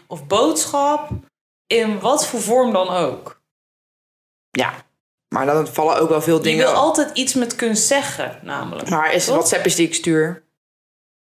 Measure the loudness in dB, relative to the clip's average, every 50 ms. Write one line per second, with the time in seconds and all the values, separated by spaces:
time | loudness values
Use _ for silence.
0 | -16 -16 -16 -12 -4 0 2 2 2 2 2 0 -2 -2 0 0 2 2 0 0
1 | -2 -6 -10 -10 -12 _ _ _ _ _ _ _ _ -2 0 0 2 0 -2 0
2 | 0 2 2 2 0 -2 -4 -4 0 2 4 4 4 4 2 0 0 0 0 0
3 | 0 -2 -4 -6 -12 -18 -20 _ _ _ _ _ _ _ _ _ _ _ _ _
4 | _ _ _ _ _ _ _ _ _ _ -4 -2 -2 -2 -4 -8 -14 _ _ _
5 | _ _ _ _ _ -6 -4 -2 0 2 2 0 0 -2 -2 0 0 2 2 2
6 | 2 2 2 0 2 2 0 2 2 0 2 2 2 2 4 4 2 2 2 0
7 | 0 -2 -2 -4 -2 -2 0 -2 -2 -2 -2 -4 -2 -2 0 0 0 2 0 0
8 | 0 -4 -6 -8 -8 -8 -10 -12 -12 -10 -8 -8 -8 -8 -10 -8 -6 -2 -2 0
9 | 0 2 2 0 0 2 0 0 2 2 0 2 0 0 2 2 0 0 0 -2
10 | 0 2 2 2 2 0 -2 -8 _ _ _ _ _ _ _ _ _ _ _ _
11 | _ _ _ _ _ _ _